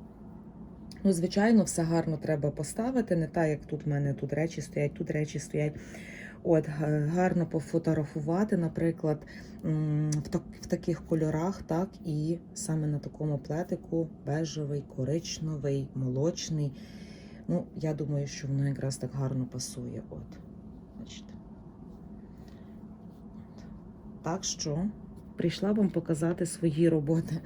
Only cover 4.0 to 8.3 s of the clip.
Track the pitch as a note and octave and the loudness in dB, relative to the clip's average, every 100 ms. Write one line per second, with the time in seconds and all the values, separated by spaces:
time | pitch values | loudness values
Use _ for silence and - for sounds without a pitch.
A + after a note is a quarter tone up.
4 | C#3+ C#3 C#3 C#3+ E3 D#3 C#3 - C#3+ - | 2 0 0 0 0 -2 -4 0 0 0
5 | E3 D#3 D3+ D3 - D#3 D3+ - - - | -2 0 0 -2 -4 0 0 -2 -10 -12
6 | - - - - - D#3+ D#3 D3+ D3+ D3+ | -12 -12 -12 -4 6 6 6 0 2 2
7 | D3 F3 F#3 F3 E3 D#3+ - E3 E3 D#3+ | 4 4 4 4 2 0 2 2 4 2
8 | D3+ D#3+ D3 | 2 -2 0